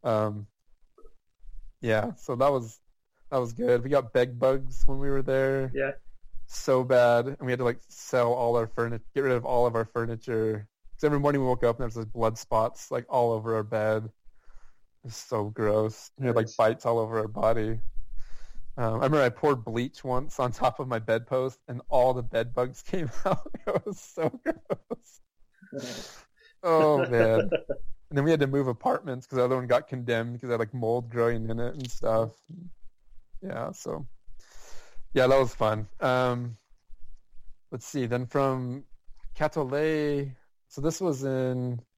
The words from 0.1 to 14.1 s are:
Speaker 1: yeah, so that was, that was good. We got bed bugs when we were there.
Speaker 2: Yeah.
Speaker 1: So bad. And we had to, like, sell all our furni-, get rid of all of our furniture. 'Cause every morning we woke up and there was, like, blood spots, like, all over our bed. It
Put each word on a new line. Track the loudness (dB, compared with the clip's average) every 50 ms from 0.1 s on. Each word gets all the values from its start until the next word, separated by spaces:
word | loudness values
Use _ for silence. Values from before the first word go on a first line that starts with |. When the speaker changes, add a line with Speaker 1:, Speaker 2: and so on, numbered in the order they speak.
| 0 2 0 -2 -4 -8 -12 -14 _ _ _ _ -20 _ _ _ _ _ -20 -20 -20 -20 _ _ _ _ -16 -12 -12 -10 -12 -12 -16 _
Speaker 1:
yeah, | -2 0 0 0 0 -2 -6
so | -10 -8 -6 -2
that | 2 2 2
was, | 2 2 -2 -6 -14 _ _ _ _ _ _ _ _ _ _ -4
that | -2 -2
was | -2 -2 -4
good. | -4 2 2 2 2
We | 2 2
got | 0 0 0 2
bed | 2 2 2 2 0 0
bugs | 2 2 2 2 0 0 4 10 10
when | 10 10 8
we | 2 2
were | 2 2
there. | 2 2 2 2 2 2 0 -2 -2 -2 -2
Speaker 2:
Yeah. | -4 -4 -4 -6 -8 -12 -14 -16 -16 -16 -6 -4 -4 -4
Speaker 1:
So | -4 -8 -6 0 2 2 2 4
bad. | 4 6 6 6 6 6 4 2 0
And | -6 -6
we | -4 -4
had | -2 0
to, | 0
like, | 0 -2 -2 -8 -18
sell | -20 -20 -10 -2 2 2 4 4 2
all | 2 2 2 2
our | 2 0
furni-, | 0 -2 -2 -2 -2 -2 -6 -8 -6 -2
get | 0
rid | 2 2
of | 2 0 0
all | 2 4 4 4
of | 4 4
our | 0 -4
furniture. | -2 _ -4 -4 -4 -4 -8 -6 -4 -2 0 0 0 -2 -4 -8 -12 _ _ _ -16
'Cause | -8 0 2
every | 2 2 4
morning | 2 2 2 2
we | 2
woke | 2 0 2 2
up | 0 0
and | 0 -4
there |
was, | -6 -4
like, | -6 -8 -8
blood | -4 0 0 0 0
spots, | -2 -6 _ 0 0 2 0 -2 -8 -10 -6
like, | -6 -6 -6 0
all | 2 2 2 2
over | 2 -2 -2 -2 -2
our | -2
bed. | -2 -2 -2 0 0 2 0 0 -2
It | -6